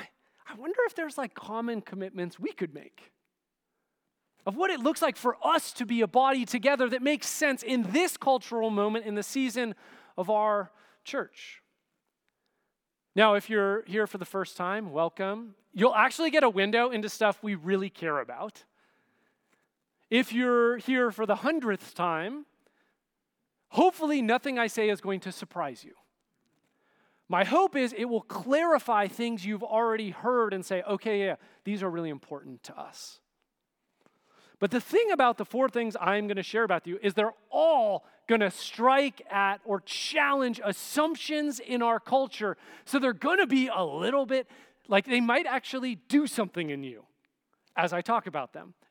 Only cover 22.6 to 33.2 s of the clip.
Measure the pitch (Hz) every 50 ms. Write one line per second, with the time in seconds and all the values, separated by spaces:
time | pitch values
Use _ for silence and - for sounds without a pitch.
22.6 | _ _ _ _ _ _ _ _ _ _ _ _ _ _ _ _ _ _ _ _
23.6 | _ _ - - 330 370 - - 311 294 302 277 233 214 233 254 - 285 262 240
24.6 | 233 214 - 233 214 214 208 190 - 190 196 185 - 190 180 - 185 - - 180
25.6 | 160 139 123 - - - - _ _ _ _ _ _ _ _ _ _ _ _ _
26.6 | _ _ _ _ _ _ _ _ _ _ _ _ _ - 180 175 196 180 254 349
27.6 | 392 370 285 277 254 233 247 220 233 247 233 214 - - - 220 170 247 269 311
28.6 | 339 339 311 254 - - 233 208 202 185 - - 233 233 233 196 175 202 214 196
29.6 | 226 - 214 220 233 226 220 220 220 196 165 - - 240 254 247 226 208 196 190
30.6 | 175 - 190 180 175 - 202 190 - 226 208 202 196 190 151 - - - _ _
31.6 | _ 196 208 196 196 185 165 170 165 160 147 135 - - 151 139 - 135 127 117
32.6 | - - - - 143 - - - - - - -